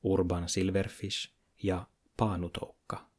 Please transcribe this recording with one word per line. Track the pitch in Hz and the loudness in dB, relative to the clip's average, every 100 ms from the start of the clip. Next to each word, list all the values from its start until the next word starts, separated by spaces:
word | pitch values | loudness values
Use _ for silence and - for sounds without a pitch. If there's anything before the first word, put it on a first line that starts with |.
urban | - 95 87 90 85 | 4 4 4 0 0
silverfish | - 95 95 95 - 98 - - _ _ _ | 0 2 2 0 -4 -6 -6 -8 _ _ _
ja | 101 90 - _ _ - | -2 -2 -4 _ _ 0
paanutoukka. | 110 87 85 - - - _ - - | 0 0 -4 -6 -10 -14 _ -12 -12